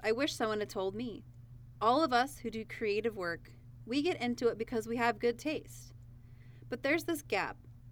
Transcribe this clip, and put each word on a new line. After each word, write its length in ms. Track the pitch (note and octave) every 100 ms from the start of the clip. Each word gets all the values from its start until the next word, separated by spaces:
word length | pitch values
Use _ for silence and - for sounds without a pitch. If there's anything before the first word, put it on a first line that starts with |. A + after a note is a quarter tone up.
I 80 | G#3
wish 220 | A3+ C#4+
someone 260 | - A3+ G#3+
had 80 | G3+
told 260 | G#3+ F#3+
me. 300 | G3+ B3 F#3+ - - - - - -
All 220 | A3 B3+
of 100 | D#4+
us 260 | B3 B3+ -
who 120 | A3+
do 160 | A3 G#3+
creative 500 | - A3 G3+ A3 G#3+
work, 340 | F3 E3 - - - - -
we 160 | C4
get 180 | D4 -
into 280 | A#3+ A#3+ A#3
it 100 | G#3
because 280 | A3+ A#3 A3
we 120 | A#3
have 200 | A#3 A#3
good 200 | A#3+ A#3
taste. 560 | D4 D4+ - - - - - - - - - - -
But 140 | B3
there's 220 | C#4 E4
this 180 | D4+ E4
gap. 340 | - G3+ D3 - - - -